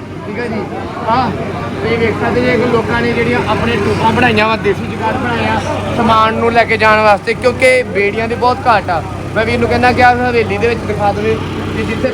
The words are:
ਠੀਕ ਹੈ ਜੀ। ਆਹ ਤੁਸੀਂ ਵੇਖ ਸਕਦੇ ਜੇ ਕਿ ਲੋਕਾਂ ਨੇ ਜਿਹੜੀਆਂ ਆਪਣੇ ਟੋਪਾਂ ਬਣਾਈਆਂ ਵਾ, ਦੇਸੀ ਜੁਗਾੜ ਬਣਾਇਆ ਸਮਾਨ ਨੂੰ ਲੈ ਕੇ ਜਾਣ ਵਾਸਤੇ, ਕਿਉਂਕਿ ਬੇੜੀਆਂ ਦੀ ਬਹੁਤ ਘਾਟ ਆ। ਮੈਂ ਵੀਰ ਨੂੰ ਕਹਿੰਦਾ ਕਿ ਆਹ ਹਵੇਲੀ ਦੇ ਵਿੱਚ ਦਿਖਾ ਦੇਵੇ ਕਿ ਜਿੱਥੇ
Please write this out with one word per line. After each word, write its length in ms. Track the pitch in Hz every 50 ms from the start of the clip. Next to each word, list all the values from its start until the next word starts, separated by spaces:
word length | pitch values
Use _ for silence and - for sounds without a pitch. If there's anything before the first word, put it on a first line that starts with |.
| - - - - -
ਠੀਕ 120 | - 208 202
ਹੈ 100 | 240 233
ਜੀ। 140 | 220 214 190 190 - 190 185 - - - 226 226
ਆਹ 220 | 226 247 233 - - - 226 - - - - - - -
ਤੁਸੀਂ 200 | 202 220 226 226
ਵੇਖ 160 | 233 214 202 -
ਸਕਦੇ 200 | 226 233 214 247
ਜੇ 160 | 247 247 247
ਕਿ 100 | 220 247
ਲੋਕਾਂ 340 | 247 233 226 214 214 233 233
ਨੇ 100 | 233 240
ਜਿਹੜੀਆਂ 280 | 233 240 233 233 240 240 - 208
ਆਪਣੇ 280 | 220 - - 233 233 214 202
ਟੋਪਾਂ 280 | 226 208 - - 226
ਬਣਾਈਆਂ 340 | 220 220 247 240 220 214 214 220
ਵਾ, 80 | 220
ਦੇਸੀ 300 | 208 190 202 190 - -
ਜੁਗਾੜ 260 | - 220 214 214 220 226
ਬਣਾਇਆ 460 | 262 262 240 233 226 220 220 220 220 - - - - - - -
ਸਮਾਨ 380 | 233 233 220 226 220 220 220 220
ਨੂੰ 180 | 226 233 233
ਲੈ 120 | 233 233 220
ਕੇ 120 | - 220
ਜਾਣ 240 | 202 214 220 214 214
ਵਾਸਤੇ, 340 | 214 214 208 185 - 233 226
ਕਿਉਂਕਿ 480 | 202 226 247 233 - 262 254 254 254 247 202 185
ਬੇੜੀਆਂ 340 | 190 202 202 202 220 226 226
ਦੀ 60 | 233
ਬਹੁਤ 320 | 202 226 247 247 247 -
ਘਾਟ 240 | 254 220 202 170 185
ਆ। 120 | 175 156 - - - - - - -
ਮੈਂ 100 | - 220
ਵੀਰ 140 | 226 240 240
ਨੂੰ 80 | 233 226
ਕਹਿੰਦਾ 240 | 240 240 240 247
ਕਿ 100 | 240 233 247
ਆਹ 100 | 247 247
ਹਵੇਲੀ 420 | 240 247 247 240 233 214 190 196 202
ਦੇ 100 | 220 233
ਵਿੱਚ 120 | 233 226 -
ਦਿਖਾ 260 | 208 208 202 208 202
ਦੇਵੇ 240 | 196 202 214 220 220 220 - - - - - - -
ਕਿ 60 | 214
ਜਿੱਥੇ 260 | 214 208 226 220 - 254